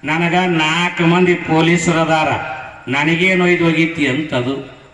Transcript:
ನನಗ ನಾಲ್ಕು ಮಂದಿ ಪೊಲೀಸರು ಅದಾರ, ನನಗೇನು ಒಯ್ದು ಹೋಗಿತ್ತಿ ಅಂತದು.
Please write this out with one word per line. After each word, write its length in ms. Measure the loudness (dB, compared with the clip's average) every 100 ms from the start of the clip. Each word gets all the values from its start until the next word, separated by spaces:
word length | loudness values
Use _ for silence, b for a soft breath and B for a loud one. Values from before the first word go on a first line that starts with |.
ನನಗ 300 | -4 -2 0
ನಾಲ್ಕು 680 | 0 0 0 0 0 -2 0
ಮಂದಿ 320 | 2 4 2
ಪೊಲೀಸರು 680 | 0 0 2 2 2 2 0
ಅದಾರ, 280 | 2 2 0 -2 -6 -10 -12 -16 -6
ನನಗೇನು 540 | -2 0 2 2 2
ಒಯ್ದು 200 | 2 2
ಹೋಗಿತ್ತಿ 420 | 2 2 0 0 -2
ಅಂತದು. 680 | -2 -4 -4 -4 -6 -8 -18 -20